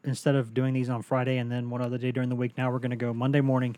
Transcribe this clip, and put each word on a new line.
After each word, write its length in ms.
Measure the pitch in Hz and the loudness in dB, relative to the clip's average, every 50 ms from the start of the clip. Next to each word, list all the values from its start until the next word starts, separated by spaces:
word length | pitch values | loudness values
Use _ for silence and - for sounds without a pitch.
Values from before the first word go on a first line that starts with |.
| - | -6
instead 300 | 143 127 - - 143 139 | -6 -6 0 2 2 2
of 220 | 139 123 113 113 | 2 2 0 0
doing 180 | 131 131 131 131 | 0 0 2 0
these 160 | 131 127 123 | 0 0 -2
on 140 | 127 117 107 | -2 -4 -2
Friday 340 | - 135 127 123 131 131 127 | -2 0 0 2 0 0 0
and 140 | 123 120 | -2 -2
then 180 | 120 123 120 120 | -2 -4 -4 -4
one 120 | 120 123 | -4 -4
other 180 | 123 120 123 120 | -2 -2 -2 -2
day 120 | 123 127 | -2 -2
during 180 | 123 131 127 123 | -2 0 -2 0
the 60 | 123 | 0
week, 220 | 120 123 120 - - | 0 -2 -2 -2 -2
now 140 | 131 127 | -2 0
we're 80 | 123 127 | 0 0
gonna 160 | 123 123 123 | -2 -2 -2
go 180 | 113 123 120 117 | -2 -2 -2 -2
Monday 280 | 117 123 135 139 143 | 0 2 2 4 4
morning, 340 | 139 135 131 127 127 123 117 | 4 4 4 2 2 0 -2